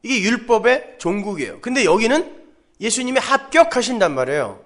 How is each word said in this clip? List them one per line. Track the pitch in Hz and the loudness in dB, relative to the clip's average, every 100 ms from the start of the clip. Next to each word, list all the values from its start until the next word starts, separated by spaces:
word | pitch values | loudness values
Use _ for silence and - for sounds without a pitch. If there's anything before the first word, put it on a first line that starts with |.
이게 | 220 254 | -2 0
율법의 | 190 233 233 226 233 262 - - | 0 0 2 2 4 0 -2 -6
종국이에요. | 170 202 202 185 117 - | -4 -4 -4 -6 -8 -8
근데 | 240 254 | -4 0
여기는 | 196 196 226 294 - - - _ _ _ | 4 4 4 0 -2 -10 -20 _ _ _
예수님이 | 214 247 254 262 | -6 -4 -2 -2
합격하신단 | 254 269 269 311 330 254 226 240 180 | 0 -2 0 2 4 2 -2 0 0
말이에요. | 135 127 147 113 98 | 0 -2 -2 -4 -8